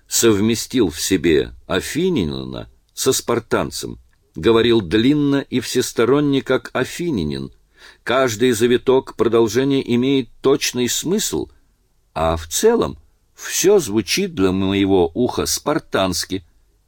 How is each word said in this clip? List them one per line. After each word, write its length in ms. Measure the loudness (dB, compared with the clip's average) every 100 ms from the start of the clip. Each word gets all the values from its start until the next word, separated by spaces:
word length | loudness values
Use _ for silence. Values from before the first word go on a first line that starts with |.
| -6
совместил 800 | 0 2 4 2 -2 -2 0 0
в 100 | -2
себе 520 | -2 0 2 2 0 -8 -6
афинянина 1000 | -4 -4 -2 0 0 -2 -6 -10 -12 -14 _ _
со 180 | -4 -2
спартанцем, 880 | 0 -2 -4 -2 -2 -2 -8 -12 -14 _ _ _
говорил 460 | -2 2 4 4 2
длинно 600 | 2 2 2 2 2 0
и 180 | -2 -6
всесторонне, 800 | -4 -4 -2 0 2 2 2 0
как 280 | 0 -2 -2
афинянин. 800 | -6 -6 -4 -4 -2 -2 -6 -10 _ _ _ -20 _
Каждый 480 | -2 0 0 0 0
завиток 640 | 2 2 2 2 0 0 -2
продолжения 640 | 0 2 2 0 0 0 0 0
имеет 340 | 0 0 -2 -2
точный 480 | 0 2 0 -4 -4
смысл, 600 | -4 -4 -4 -2 -6 -8 _ _ _ _ _ _
а 220 | -2 -2 -2
в 100 | -4
целом 500 | 0 2 2 0 -8 _ _ _ -18
всё 440 | -8 0 4 4
звучит 560 | 4 -2 -2 -2 -2 0
для 160 | 0
моего 580 | 2 0 2 4 4 2
уха 320 | 0 -2 -2 -4
спартански. 960 | -4 -2 -4 -2 -2 -2 -2 -6 -8 -10 _ _ _